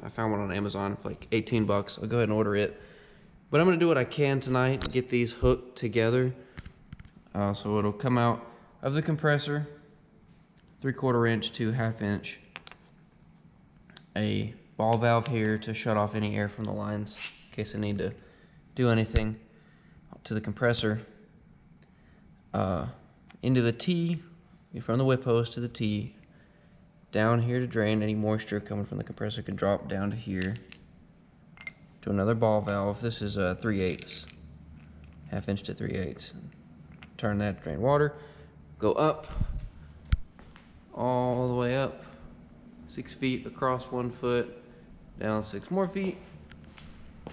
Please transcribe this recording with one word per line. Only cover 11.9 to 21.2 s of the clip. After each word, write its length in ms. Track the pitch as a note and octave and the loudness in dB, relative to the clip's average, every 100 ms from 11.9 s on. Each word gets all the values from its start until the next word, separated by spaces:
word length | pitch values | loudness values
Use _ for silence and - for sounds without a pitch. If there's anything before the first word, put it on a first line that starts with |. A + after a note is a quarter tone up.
| A#2 | -2
inch, 380 | G2+ G2+ - - - - - - - - - _ - - - - - - - - - - | -2 -2 -4 -12 -16 -20 -20 -20 -20 -20 -20 _ -20 -20 -20 -20 -20 -20 -20 -20 -8 -2
a 380 | G#2+ G2+ G#2 - - - | 0 0 -2 -8 -12 0
ball 220 | A2 A2+ | 2 4
valve 300 | A#2 A#2 A2+ | 4 4 2
here 280 | A#2 G#2+ G#2+ | 0 2 0
to 140 | A2+ | -2
shut 240 | A2 A#2+ G#2 | -4 0 2
off 200 | G#2 G#2+ | 2 0
any 200 | G#2 G#2 | -2 0
air 120 | G#2 | -2
from 160 | - | -4
the 80 | G#2+ | -6
lines 440 | G#2 G#2 G#2 G#2 - - - - | -4 -4 -4 -6 -10 -12 -14 -12
in 60 | |
case 220 | - G#2+ G#2+ | -8 -6 -4
I 20 | |
need 200 | G#2 G2+ | -2 -2
to 140 | F2+ - - - - - - | -4 -6 -14 -20 -20 -20 -10
do 160 | - A#2+ | 0 4
anything 480 | A2+ A2 A#2 A2 G#2+ - - - - - - - - | 4 4 2 0 -2 -12 -20 -20 -20 -20 -20 -20 -20
to 100 | - | -6
the 60 | G#2+ | -4
compressor. 600 | G#2+ G2+ B2 A#2 A2 A2 - - | -4 0 2 2 2 0 -4 -18